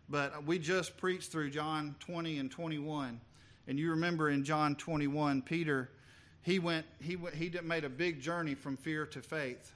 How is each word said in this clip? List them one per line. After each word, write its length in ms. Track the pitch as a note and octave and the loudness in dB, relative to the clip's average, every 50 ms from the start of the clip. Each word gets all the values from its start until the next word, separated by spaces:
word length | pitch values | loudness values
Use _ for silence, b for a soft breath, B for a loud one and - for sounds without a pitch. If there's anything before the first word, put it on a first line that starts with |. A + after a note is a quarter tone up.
| B - | B -2
but 340 | C#3+ C#3+ C#3 C#3 D#3 D3+ C#3+ | 0 0 0 0 -2 -4 0
we 120 | D#3 F3 | 0 0
just 400 | F3+ D3 D#3+ F#3 F#3 E3+ - - | 2 2 2 2 2 2 -2 -6
preached 340 | - - F#3 F3+ F3+ - - | -2 0 0 0 0 -4 -4
through 200 | - D#3+ D3 C#3 | -2 -2 -2 0
John 440 | C#3+ D3+ D3+ D#3 D#3 D#3 D3+ D3 C#3+ - | 0 -2 -2 0 0 0 -2 -4 -6 -10
twenty 400 | - - F3 E3+ E3 D#3+ D#3 C#3+ | -10 -6 -4 -4 -2 -2 -2 -2
and 100 | C3+ C3 | -2 -4
twenty-one, 720 | - E3+ E3+ D#3+ D#3 D3 C#3+ D#3 D3+ D3 C3+ B2 A#2 A#2 - - B B B B B B B | -4 -4 -4 -2 -2 -2 -2 -2 -2 -2 -2 -4 -6 -10 -12 -18 B B B B B B B
and 100 | - C3 | -4 -2
you 140 | C#3+ D#3+ E3 | 0 0 2
remember 400 | D#3+ D#3+ E3+ F3 F3 D#3 D#3 D3 | 2 2 2 2 2 4 4 4
in 120 | C#3+ C#3 C#3 | 4 4 2
John 320 | D3 D#3 D3+ D3+ D3 C#3+ | 2 4 4 4 4 2
twenty-one, 680 | - - E3+ D#3+ D3+ D3 C#3 C#3+ D3+ D3+ D3 C#3 C3+ B2+ | 0 -2 -2 0 2 2 2 2 2 4 4 4 2 2
Peter, 480 | - E3 E3+ E3 D3+ C#3 C3 B2+ - B B B B B B B B B B | 0 0 0 2 4 2 2 2 -2 B B B B B B B B B B
he 160 | - F3 F#3+ | 0 2 2
went, 300 | F#3+ E3+ E3+ E3 D#3+ D#3 - - - | 4 4 2 0 0 -2 -6 -14 -10
he 140 | C3+ E3 F#3 | -6 -6 -4
w-, 220 | F3 E3+ F3 D3 | -4 -4 -6 -4
he 140 | D3+ E3 F3+ | -4 -4 -2
d-, 100 | E3 F3 | -2 -4
made 220 | E3+ E3 E3+ E3 D3 | -2 0 0 0 0
a 60 | C3+ | -2
big 300 | B2+ C3+ F3 F3+ D#3+ C#3 | -2 0 0 0 0 -2
journey 360 | B2+ D#3+ E3+ E3+ E3 D3 C3+ | -2 -2 0 0 0 0 -2
from 220 | C3+ - D3 C3+ | -2 -4 -6 -6
fear 280 | B2+ - D#3+ D#3 D#3 D3+ | -4 -2 -2 -2 -2 -2
to 160 | D3+ - C3+ | -4 -6 -12
faith 500 | A#2 - D#3+ D#3 C#3+ B2+ B2+ B2 - - - | -8 -4 -4 -2 -2 -2 -4 -8 -12 -20 -20